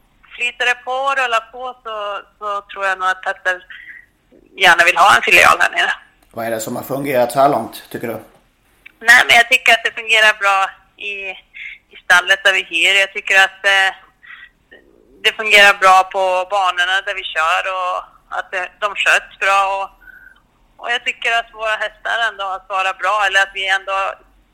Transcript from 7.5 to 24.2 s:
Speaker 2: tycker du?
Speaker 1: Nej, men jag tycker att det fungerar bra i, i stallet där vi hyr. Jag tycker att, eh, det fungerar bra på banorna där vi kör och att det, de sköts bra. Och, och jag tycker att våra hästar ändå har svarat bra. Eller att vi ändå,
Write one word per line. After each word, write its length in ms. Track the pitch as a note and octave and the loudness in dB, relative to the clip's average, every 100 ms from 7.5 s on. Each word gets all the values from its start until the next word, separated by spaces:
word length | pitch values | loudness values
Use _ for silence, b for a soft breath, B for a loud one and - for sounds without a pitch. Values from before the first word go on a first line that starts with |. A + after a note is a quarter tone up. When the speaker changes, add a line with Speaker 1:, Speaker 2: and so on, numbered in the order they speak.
| B2+ A#2 - - | 2 -6 -14 -14
Speaker 2:
tycker 160 | A#2+ A#2 | -10 -10
du? 100 | G#2+ - _ _ _ _ _ - _ | -10 -14 _ _ _ _ _ -20 _
Speaker 1:
Nej, 240 | A3+ A#3+ - | 4 4 6
men 80 | A#3+ | 4
jag 140 | A#3 | 4
tycker 220 | B3+ - | 0 2
att 100 | A3+ | 0
det 80 | A3 A#3 | 0 -8
fungerar 320 | A3 A3 G#3+ G#3 | -2 2 2 2
bra 300 | G3+ G3 F#3+ - _ _ | 0 0 -2 -8 _ _
i, 160 | G3+ G3 G3 F#3 _ B B B _ | -14 -12 -14 -16 _ B B B _
i 20 | - | -14
stallet 400 | - F3+ F#3 G3 | 2 2 2 0
där 100 | G3+ | 2
vi 100 | F#3 | 0
hyr. 360 | F#3+ E3 F3+ G3 | -2 -2 2 2
Jag 140 | F#3+ | 0
tycker 220 | G#3 - G3 | -4 0 2
att, 220 | F#3+ - G3+ | 2 0 0
eh, 240 | G3 F#3+ - _ _ B B B _ _ - _ _ _ _ | 2 0 -4 _ _ B B B _ _ -20 _ _ _ _
det 80 | G#3+ | -6
fungerar 420 | G#3+ A3 G#3 G3+ | -4 2 6 6
bra 300 | G3 F#3+ F#3 | 6 6 6
på 440 | F#3 G3 F#3+ F#3 F#3 | 4 0 0 0 -2
banorna 520 | G3+ F#3 F3 F3+ F#3+ G3 | -2 -2 0 -2 -2 -4
där 100 | F#3+ | -10
vi 80 | |
kör 380 | F#3 D#3+ D#3+ F#3 F#3+ F#3 | -8 -2 0 0 -2 -6
och 180 | F3+ F#3 - _ - - | -4 -6 -10 _ -12 -10
att 140 | - | -8
det, 180 | F#3+ F3+ - | -8 -10 -6
de 160 | G#3 F#3+ | -8 -4
sköts 440 | E3+ F3+ - - | 0 0 -2 -6
bra. 200 | G3 G3 G3 G3 | 0 2 0 -4
Och, 100 | F#3+ _ B B B B _ _ _ _ | -8 _ B B B B _ _ _ _
och 100 | - | -6
jag 120 | A#3+ B3 | -6 -6
tycker 260 | - A#3+ A#3 | -6 -2 -2
att 140 | A3+ | -4
våra 220 | A3 A3 G#3+ G#3+ | -8 -6 -4 -6
hästar 320 | _ G3 A3 A3+ | _ -6 -4 -4
ändå 140 | G3 | -4
har 180 | G3 F#3 - | -8 -10 -8
svarat 300 | F#3+ F#3+ F#3 | -4 -4 -4
bra. 260 | F#3 G#3+ G3 | -2 0 0
Eller 160 | G3 | 0
att 100 | G3 | 0
vi 160 | G3 F#3+ | -4 -2
ändå, 280 | G3 F#3+ G3 F#3+ - | -2 -2 -4 -4 -8